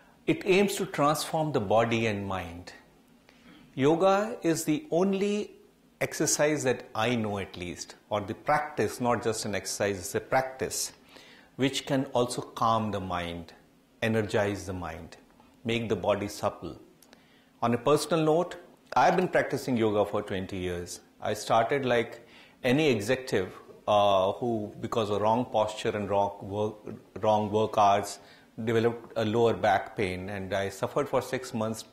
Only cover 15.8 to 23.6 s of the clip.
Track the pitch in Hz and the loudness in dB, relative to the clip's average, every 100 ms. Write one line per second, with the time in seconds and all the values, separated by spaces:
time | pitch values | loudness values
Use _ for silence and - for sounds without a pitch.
15.8 | 113 104 95 101 101 - 104 - 87 64 | 0 4 6 6 2 -2 -2 -2 -10 -12
16.8 | - _ - - _ _ _ _ 117 117 | -18 _ -20 -20 _ _ _ _ 0 2
17.8 | 143 151 - 170 156 156 175 - - - | 4 2 2 0 4 2 0 -6 -16 -20
18.8 | _ - 143 175 180 156 135 135 - 123 | _ 4 4 4 2 0 0 -4 -2 2
19.8 | 110 104 98 - - 98 92 98 90 87 | 4 4 2 0 -4 -6 -6 -6 -6 -6
20.8 | 87 - - _ 98 107 - 113 120 143 | -8 -14 -18 _ -6 -4 2 2 4 0
21.8 | 127 120 117 - - - - _ 127 135 | 2 0 0 -8 -20 -20 -20 _ 0 4
22.8 | 156 117 101 127 - 117 92 - | 4 2 0 -2 0 -2 -2 -8